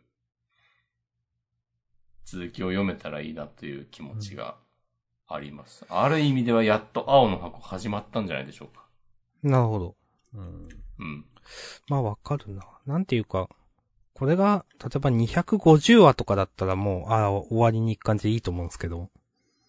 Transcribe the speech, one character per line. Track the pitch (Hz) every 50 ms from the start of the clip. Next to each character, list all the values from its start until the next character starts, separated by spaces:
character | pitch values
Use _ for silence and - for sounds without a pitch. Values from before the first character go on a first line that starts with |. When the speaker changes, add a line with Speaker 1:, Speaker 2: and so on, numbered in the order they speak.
| _ _ _ _ _ _ _ _ _ _ _ _ _ _ _ _ _ _ _ _ _ _ _ _ _ _ _ _ _ _ _ _ _ _ _ _ _ _ _ _ _ _ _ - -
Speaker 1:
続 | - - 90 87 85
き | - -
を | 92 92
読 | 92 98 101
め | 95 85
た | - - 78
ら | 73 76
い | 73 80
い | 78
な | 76 76
と | 76 - - 85
い | 73 69 69
う | 71
気 | _ - -
持 | 76 67 71 107
ち | 104 98 73
が | 65 57 60 - _ _ _ _ _ _ _ _ _ _ _ _ _ _ -
あ | 82 73
り | 73 71
ま | 73 71 67
す。 | - - - - -
う |
ん。 | 85
あ | 92 120 143
る | 160 156
意 | 147 143
味 | 131 127 117
で | 120
は、 | 117 113 110
や | 107 107 107
っ | - -
と | - 117 - 131
青 | 139 139 123 104
の | 92 85
箱 | 87 - - -
始 | - - 95 92 104 107
ま | 104 101
っ | - -
た | - 117
ん | 104
じ | 87
ゃ | 78
な | 67
い | 69
で | 71
し | - -
ょ | 71
う | - _
か。 | - - _ _ _ _ _ _ _ _ _ _ -
Speaker 2:
な | - 143 131 127
る | 120 113
ほ | 110 101
ど。 | 87 90 - _ _ _ _ _ _ _ -
う | 101
ん。 | 92 87 85 82 82 82 - - - - - -
Speaker 1:
う | -
ん。 | 78 73 73 - _ _ - _ - - - - - - - _ -
Speaker 2:
ま | 143 135
あ、 |
わ | 120 104 104
か | _ - - 147 143
る | - 104 98
な。 | 95 - - - - -
な | 135 143 175
ん | 190
て | - 131
い | 113
う | 104
か、 | - - 92 92 - - _ _ _ _ _ _ _ _ _ _ _ _
こ | - 131
れ | 139 170
が、 | 185 196 208 208 185 - _ _ -
例 | - 120 -
え | 139
ば | 139 139
二 | 120 117 117
百 | 110 - 170 - - 220 196
五 | - 165 156
十 | 151 - - 233 226
話 | 180 139 127
と | - 113
か | - 101
だ | 98 95
っ | -
た | _ - 95
ら | 95 95
も | 95 101 101 95 90 - 107
う、 |
あ | 113 110 107
あ、 | 101
終 | 98 98 - - 110 113
わ | 117 113
り | 110 113
に | 113 113
一 | 110 _
貫 | - - 107
で | 101 - 107
い | 113
い | 113
と | - 92
思 | 87 90
う | 87
ん | 82
で |
す | - -
け | - 85
ど。 | 85 85 90 - _ _ _ _ _ _ _ _ _ _ _